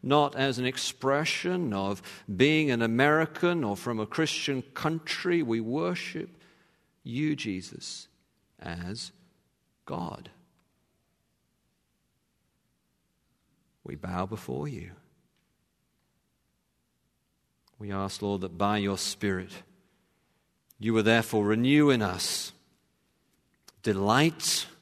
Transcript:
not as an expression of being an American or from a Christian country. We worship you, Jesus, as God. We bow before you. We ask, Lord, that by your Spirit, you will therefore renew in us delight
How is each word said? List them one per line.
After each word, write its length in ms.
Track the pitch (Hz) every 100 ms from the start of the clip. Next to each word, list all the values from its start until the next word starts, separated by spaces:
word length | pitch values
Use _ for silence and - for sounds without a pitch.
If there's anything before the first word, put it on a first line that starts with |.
not 340 | 127 147 143 -
as 220 | 135 123
an 80 | 123
expression 1040 | 131 - - 135 139 160 - 185 180 156
of 300 | 98 98 98 - - - 92
being 360 | 139 156 151
an 100 | 120
American 840 | 113 113 143 156 160 - 175 170
or 140 | 120 101
from 220 | - 113
a 80 | 107
Christian 560 | - 156 - - 135 -
country. 720 | - 156 165 160 - 185 175
We 180 | 131 113
worship 720 | 113 135 175 175 - - - - - _ _ _ _ _
you, 320 | - 120 151 151
Jesus, 720 | 113 92 90 - - - - _ _ _ _ _
as 520 | - 85 87 113 - _ _ _ _ _ _ _ -
God. 460 | 165 175 - - - _ _ _ _ _ _ _ _ _ _ _ _ _ _ _ _ _ _ _ _ _ _ _ _ _ _ _ _ _ _ _ _ _ _
We 120 | - 76
bow 300 | 90 90 95
before 420 | 110 - 64 147
you. 260 | 113 87 87 _ _ _ _ _ _ _ _ _ _ _ _ _ _ _ _ _ _ _ _ _ _ _ _ _ _ _ _
We 140 | 104
ask, 320 | 98 98 -
Lord, 180 | 101 101
that 160 | 92 85
by 220 | 101 104
your 180 | 98 98
Spirit, 540 | - - 101 92 92 - - _ _ _ _ _ _ _ _ _ _ _
you 120 | 110 113
will 80 |
therefore 420 | 107 113 110 110 101
renew 460 | 107 123 147 147
in 100 | 127
us 520 | 101 92 - - - - _ _ _ _ _ _ _ _ _ _ - _
delight 840 | - 98 98 120 160 160 - - - -